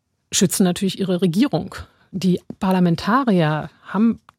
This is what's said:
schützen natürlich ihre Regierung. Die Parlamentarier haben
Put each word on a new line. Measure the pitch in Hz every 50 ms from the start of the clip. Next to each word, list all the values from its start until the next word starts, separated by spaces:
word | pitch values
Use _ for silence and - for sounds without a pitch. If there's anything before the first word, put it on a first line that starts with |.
| _ _ _ _ _ _
schützen | - - 202 165 - - 196
natürlich | 180 175 - 196 190 - -
ihre | 196 175 180 170
Regierung. | 196 180 156 202 285 277 - 151 139 190 - - - - _ _ _ _
Die | - 180 180 185 175 - - _ - _
Parlamentarier | - 190 190 185 180 175 165 - - - 220 269 277 240 196 180 160 151 156 151 151 160 - _ _
haben | - - 196 220 233 214 - _ - _